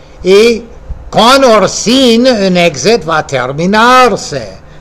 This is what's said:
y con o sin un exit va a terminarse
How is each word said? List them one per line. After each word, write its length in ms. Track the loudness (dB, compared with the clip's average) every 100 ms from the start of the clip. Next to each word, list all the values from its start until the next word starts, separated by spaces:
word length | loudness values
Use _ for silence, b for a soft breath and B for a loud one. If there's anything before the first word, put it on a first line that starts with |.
| B B
y 420 | 0 2 2 0 -8 -18 -16 -16 -6
con 340 | 0 2 4
o 220 | 4 2 0
sin 600 | -2 -2 2 2 2 2
un 300 | 0 0 0
exit 500 | 0 0 -2 -2 -2
va 120 | -4
a 80 | -4
terminarse 1300 | -6 -4 -4 -2 0 2 4 2 0 -6 -10 -12 -16 B B